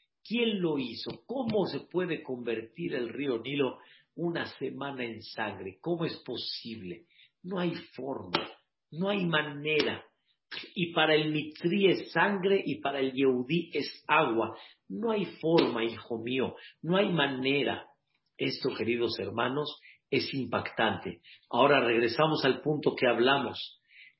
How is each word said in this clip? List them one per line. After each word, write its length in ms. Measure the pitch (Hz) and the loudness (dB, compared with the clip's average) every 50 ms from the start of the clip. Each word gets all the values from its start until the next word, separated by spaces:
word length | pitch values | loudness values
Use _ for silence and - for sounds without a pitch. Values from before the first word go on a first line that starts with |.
| _ _ _ _ | _ _ _ _
¿Quién 380 | _ - 220 240 233 226 208 190 | _ -4 -2 0 0 0 0 0
lo 180 | 170 160 147 135 | 0 0 0 0
hizo? 460 | 127 117 113 - - - - - _ | -4 -6 -8 -10 -10 -10 -10 -12 _
¿Cómo 400 | - 233 277 247 226 214 208 170 | -4 -2 0 0 2 4 4 2
se 160 | - 143 127 | 2 0 -4
puede 420 | - - - 175 185 165 156 143 | -6 -2 0 0 0 2 0 -4
convertir 720 | - - 127 123 117 120 110 110 113 - _ - 170 - 147 | -4 -6 -6 -4 -2 -2 -2 -2 -4 -6 _ -6 -4 -2 -2
el 140 | 127 120 113 | -2 -2 -2
río 300 | 110 127 143 139 120 113 | -4 -2 0 0 0 0
Nilo 400 | 113 131 143 143 135 127 - - - - - _ _ _ _ | -2 -2 0 2 2 2 0 -6 -14 -20 -20 _ _ _ _
una 280 | - 170 170 165 143 120 - - - | -4 -2 -2 -2 -2 -4 -6 -6 -6
semana 440 | 139 131 127 131 139 143 131 127 120 | -6 -6 -6 -6 -8 -6 -6 -6 -6
en 180 | 117 110 101 | -6 -6 -10
sangre? 560 | 101 - - - 110 104 98 92 92 95 92 - | -12 -12 -6 -6 -6 -4 -6 -6 -8 -8 -10 -6
¿Cómo 240 | - 160 175 165 170 | -2 -2 0 0 0
es 140 | 131 - - | -2 -4 -6
posible? 880 | - - 120 98 - - - - - 117 110 104 92 87 82 - - _ _ - - _ _ _ | -8 -8 -8 -6 -6 -8 -10 -10 -10 -10 -10 -10 -8 -10 -10 -12 -14 _ _ -20 -20 _ _ _
No 160 | - 180 202 180 | -10 -6 -4 -2
hay 140 | 180 165 - - - - - | -2 -2 -2 -4 -10 -14 -12
forma, 500 | - 131 139 127 - 95 90 87 - - - - - _ _ _ _ _ _ | -10 -8 -8 -8 -8 -4 -2 -2 -2 -2 -4 -12 -18 _ _ _ _ _ _
no 180 | 147 156 190 196 | -8 -4 -2 -2
hay 160 | 208 202 180 | 0 0 0
manera. 800 | 170 156 151 147 147 143 143 147 156 156 147 131 110 104 - - _ _ _ _ _ _ _ _ _ - - - - - | 2 2 0 0 0 -6 -4 -2 0 2 2 2 0 -2 -6 -10 _ _ _ _ _ _ _ _ _ -14 -14 -14 -10 -4
Y 180 | 208 170 170 | -4 -4 0
para 220 | 170 165 156 156 156 | 2 2 4 6 4
el 180 | 151 156 151 | 4 4 2
Mitrí 540 | 151 151 151 - - - - 170 202 202 196 | 0 -2 -4 -4 -8 -2 0 0 4 6 6
es 260 | 180 143 113 - - | 6 4 4 -2 -2
sangre 500 | - 165 180 202 202 190 175 196 196 - | 2 2 2 2 2 0 2 2 2 2
y 200 | - 170 135 - | 2 -2 -6 -2
para 180 | - 139 139 139 | -2 -2 0 0
el 140 | 135 135 127 | 0 0 2
Yehudí 560 | 135 135 131 127 123 123 131 160 175 156 - | 4 4 4 4 2 0 0 0 -2 -2 -2
es 320 | - 147 135 - - - _ | -4 -4 -4 -6 -10 -10 _
agua. 480 | - 151 160 156 123 110 113 107 110 - - - - - _ _ - | 2 4 4 4 4 2 0 0 -2 -4 -12 -18 -20 -20 _ _ -12
No 240 | 190 202 226 226 | -8 -4 -2 0
hay 120 | 220 208 175 - - - | 0 0 -2 -4 -6 -4
forma, 420 | - 165 165 160 139 123 120 113 117 | 0 4 6 6 6 4 2 0 -2
hijo 340 | 117 110 107 - - 120 110 | -2 -2 -6 -8 -8 -8 -6
mío, 380 | 113 123 131 131 113 92 - - - - - _ | -4 -2 -2 -2 -2 -2 -4 -10 -18 -20 -18 _
no 160 | - 160 180 196 | -2 0 2 2
hay 120 | 208 196 | 2 2
manera. 760 | 175 151 139 139 135 127 127 135 139 143 120 107 95 - - - _ _ _ _ _ _ _ _ _ | 2 2 0 0 0 0 0 0 2 2 0 0 -2 -4 -8 -14 _ _ _ _ _ _ _ _ _
Esto, 380 | - 139 135 - - - - - | -6 -4 -4 -4 -2 -4 -4 -2
queridos 440 | - 107 113 120 117 120 110 - - | -2 -2 -2 0 0 0 -2 -2 -4
hermanos, 640 | 98 98 107 117 120 123 135 147 147 143 - - - - - _ _ _ | -6 -4 -2 0 0 0 0 -2 -4 -4 -8 -12 -18 -20 -20 _ _ _
es 240 | 139 135 - - - | -2 0 0 0 -4
impactante. 840 | 135 120 - 110 104 - - - - 113 107 98 87 - 92 87 - _ - - - _ _ | -4 -4 -2 -2 -2 -4 -4 -2 0 0 0 0 -2 -6 -8 -10 -10 _ -20 -20 -20 _ _
Ahora 320 | - 120 135 143 143 135 | 4 6 6 8 6 6
regresamos 640 | 123 120 113 117 120 117 - - 156 160 156 - - | 6 4 4 4 2 2 4 4 4 4 2 2 2
al 160 | 135 - - | 2 0 2
punto 340 | - 151 151 143 - 131 - | 0 -2 -2 2 0 0 2
que 100 | - 135 | 4 2
hablamos. 720 | 123 117 113 120 135 143 135 123 104 95 - - - - _ _ _ - - - - _ | 2 4 4 4 4 4 2 0 -2 -6 -8 -12 -14 -16 _ _ _ -20 -20 -20 -20 _